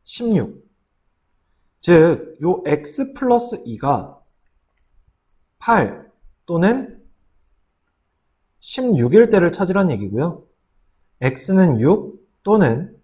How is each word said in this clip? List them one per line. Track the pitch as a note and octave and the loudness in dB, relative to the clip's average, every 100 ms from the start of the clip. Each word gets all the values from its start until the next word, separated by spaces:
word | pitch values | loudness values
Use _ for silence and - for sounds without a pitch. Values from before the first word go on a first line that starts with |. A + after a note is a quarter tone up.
십육. | - - A#3 G#3 - - _ _ _ _ _ _ _ _ _ _ _ _ | -16 -8 -2 -2 -2 -10 _ _ _ _ _ _ _ _ _ _ _ _
즉, | F3 E3 E3 C#3+ - - | 2 4 4 2 -8 -6
요 | E3 F#3 D3 | -4 -4 -4
X | D3+ - - C4+ | -4 -4 -10 -10
플러스 | - B3+ A#3+ A#3+ G#3 A#2 | -4 0 0 -2 -10 -12
이가 | A2 C#3 A#2 - - _ _ _ _ _ _ _ _ _ _ _ _ _ _ | -6 -4 -4 -6 -20 _ _ _ _ _ _ _ _ _ _ _ _ _ _
팔 | - A3 G#2 - - _ - _ - | 0 0 0 -6 -20 _ -20 _ -8
또는 | E3+ G3 C4 - - - _ _ _ _ _ _ _ _ _ _ _ _ _ _ _ | 0 0 0 -6 -18 -20 _ _ _ _ _ _ _ _ _ _ _ _ _ _ _
십육일 | - C4 B3+ D3 A#2+ G#3 A#3 | -12 -6 -2 0 4 6 6
때를 | G3+ E3+ | 4 2
찾으란 | F#3 F#3 F#3+ F#3 | 0 -2 0 0
얘기고요. | G#2+ G2 A2 E3+ - _ _ _ _ _ _ _ - | -2 -6 -6 -6 -8 _ _ _ _ _ _ _ -6
X는 | B2+ - - F#3+ F3+ A2 | -6 -4 0 2 4 4
육 | C3+ G#3+ - - _ _ | 2 2 -2 -18 _ _
또는 | G3 G#3+ C3+ B2 G3 - | 0 2 2 0 -6 -16